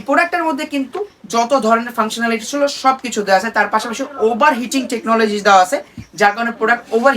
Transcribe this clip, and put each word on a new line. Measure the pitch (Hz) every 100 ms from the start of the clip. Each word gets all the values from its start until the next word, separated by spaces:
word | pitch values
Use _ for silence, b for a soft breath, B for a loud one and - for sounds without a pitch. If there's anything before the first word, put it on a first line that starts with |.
| 269
প্রোডাক্টের | 311 339 349 330
মধ্যে | 294 302
কিন্তু | 285 262 370 415 _ -
যত | 233 233 277 220
ধরনের | 226 240 233
ফাংশনালিটি | 220 226 233 226 -
ছিল | 285 285 -
সব | 262 262 240
কিছু | 220 196
দেওয়া | 190
আছে। | 220 214
তার | 208
পাশাপাশি | 214 247 220 269 - 220
ওভার | 233 294 240
হিটিং | 240 269 254
টেকনোলজি | 226 220 226 214 208 202
দেওয়া | 196 185
আছে, | 285 B B B 156
যার | 202 214
কারণে | 233 226
প্রোডাক্ট | 220 233 - 226
ওভার | 269